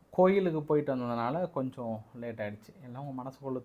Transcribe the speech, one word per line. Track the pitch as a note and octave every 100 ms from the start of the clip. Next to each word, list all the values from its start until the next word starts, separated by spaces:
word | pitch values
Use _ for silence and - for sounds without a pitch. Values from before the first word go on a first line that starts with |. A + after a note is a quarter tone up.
| _
கோயிலுக்கு | - F#3 G3 F#3 D#3
போயிட்டு | D3+ D3+ C#3+ C3
வந்ததுனால | A#2+ A#2+ A#2 D#3+ F3+
கொஞ்சம் | - C3 B2+ A#2 A2 A2
லேட் | B2 A#2+ A2
ஆயிடுச்சு. | G#2 G#2 - -
எல்லாம் | B2+ B2 C#3+
உங்க | C3
மனசுக்குள்ள | C3 - C3+ B2+